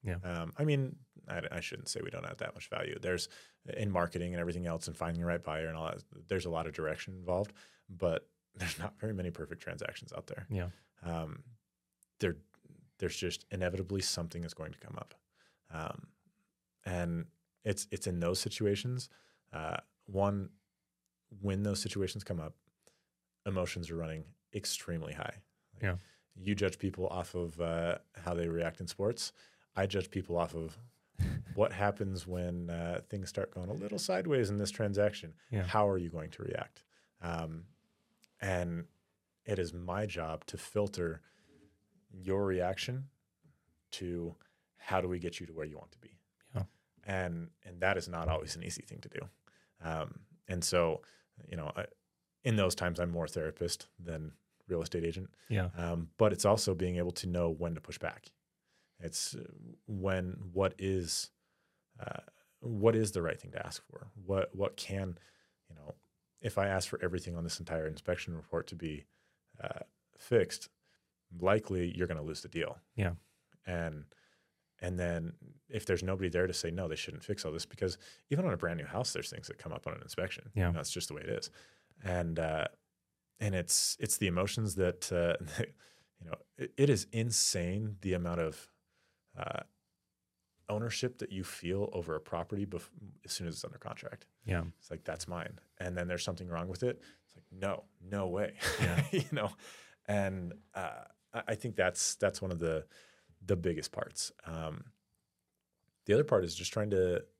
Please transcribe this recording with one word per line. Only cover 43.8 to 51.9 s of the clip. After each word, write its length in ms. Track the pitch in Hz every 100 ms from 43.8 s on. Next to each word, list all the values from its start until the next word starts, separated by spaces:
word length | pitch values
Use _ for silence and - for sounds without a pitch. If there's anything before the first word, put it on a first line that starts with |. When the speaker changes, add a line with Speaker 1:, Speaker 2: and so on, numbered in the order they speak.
| _
Speaker 2:
to 420 | - 90 87 85 85 - _ _ _
how 220 | - 95
do 80 | 90
we 100 | 90
get 200 | 85 82
you 80 | 85
to 60 |
where 140 | 80 78
you 100 | 76
want 160 | 78
to 60 | -
be. 200 | - - _ _ _
Speaker 1:
Yeah. 80 | 101 92 _ _ _
Speaker 2:
And, 460 | - 95 90 85 82 _
and 160 | 92 90
that 160 | 92 95
is 120 | 87
not 200 | 87 80
always 280 | 80 80 80
an 80 |
easy 180 | 85 -
thing 160 | - -
to 60 | -
do. 120 | - 95 _ - _ _ _
Um, 360 | 82 80 78 - - - -
and 160 | 90
so, 380 | 82 90 85 80 - - _ - -
you 80 | 87
know, 140 | 73 -
I, 80 | -